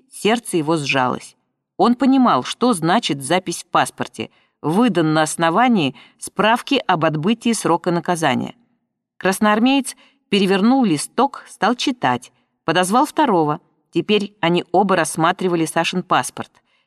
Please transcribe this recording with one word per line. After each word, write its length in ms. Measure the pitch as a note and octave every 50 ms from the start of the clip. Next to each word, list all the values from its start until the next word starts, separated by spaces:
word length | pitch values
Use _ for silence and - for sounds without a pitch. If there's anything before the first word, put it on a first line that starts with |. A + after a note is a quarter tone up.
| _ _
сердце 480 | - - - G3 A3+ A#3 - - -
его 200 | F3 D3 D3 E3+
сжалось. 600 | D#3+ C#3+ C3 C3+ C3+ B2+ B2 C3 - - - _ _ _ _ _ _ _ _ _
Он 200 | - F3+ A#3 A#3+
понимал, 480 | - C#4 B3 C4+ C4+ B3+ A3+ D#3+ C3 B2+
что 280 | - - - A#3 B3+ A#3+
значит 500 | E3 D3+ D#3+ F3+ A#3 - - D#3+ C#3 C3+
запись 420 | B2+ E3 F#3 F#3 - E3+ - -
в 20 |
паспорте, 640 | _ - E3 C3+ - - - B2+ - - - A2+ - _ _ _ _ _ _ -
выдан 500 | C#3+ E3 G3 B3 B3 F3 F3 D#3+ D#3 D#3
на 100 | D#3+ D#3
основании 760 | D3+ - - E3+ E3 E3 G3+ A#3+ C4 A#3 G3+ D3+ C3 C3 - - - _ -
справки 640 | - - _ - F#3+ G#3+ A#3 B3 - - C#4+ B3 -
об 180 | - F#3 E3+ D#3+
отбытии 480 | D#3+ D#3 D#3 D3 G3 A#3 A#3 - A#3 A3+
срока 380 | - - D#3+ E3 E3+ - F3+
наказания. 640 | E3+ F3 D#3+ - F3+ E3 E3 C#3+ B2 A#2 - - - _ _ _ _ _ _ _ _ _ _ _ _
Красноармеец 800 | - - F3+ F#3+ - G#3+ G#3+ G#3 A3 A3 C4 C4+ C#4 B3+ - - _ _ _ _ _ _ -
перевернул 560 | - G3+ G3 F3+ G3 G3 F#3+ A#3 C4 C4+ B3+
листок, 600 | G#3 D#3 C#3+ - - - - - F3+ - - - -
стал 260 | - - - G3+ A#3+
читать, 580 | - - D4+ B3+ - - C3 B2 A#2 - - _ _ _ _ _ _ -
подозвал 400 | - D#3 F3+ F#3 F3 G3+ B3+ D4
второго. 560 | D4 - - D#4 B3+ G3+ E3+ D#3 D3 D3+ F3+ _ _ _ _ _ _ -
Теперь 440 | E3+ E3 - G#3+ G#3 G3+ - _ -
они 240 | - E3+ F3 F3 - _
оба 240 | - F#3+ G#3+ F#3+ F#3+
рассматривали 680 | F3+ D#3+ - - - D#3+ E3+ F#3+ - - F#3 F3 E3+ D#3+
Сашин 400 | D3+ - E3+ E3 - - F#3 E3
паспорт. 580 | - E3+ C#3+ B2+ - - - A2+ - _ _ _ _ _ _ _